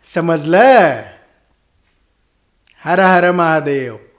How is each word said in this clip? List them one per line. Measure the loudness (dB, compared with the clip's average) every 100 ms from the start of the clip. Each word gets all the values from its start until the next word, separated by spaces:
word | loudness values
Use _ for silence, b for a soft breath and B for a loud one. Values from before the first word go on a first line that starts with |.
| _ -6
समजलं? | -4 -4 0 2 4 4 2 -2 -12 -20 _ _ _ _ _ _ _ _ _ _ _ _ _ _ _ _ -4
हर | 0
हर | 2 2 0
महादेव. | 0 -2 -2 -4 -6 -8 -14 _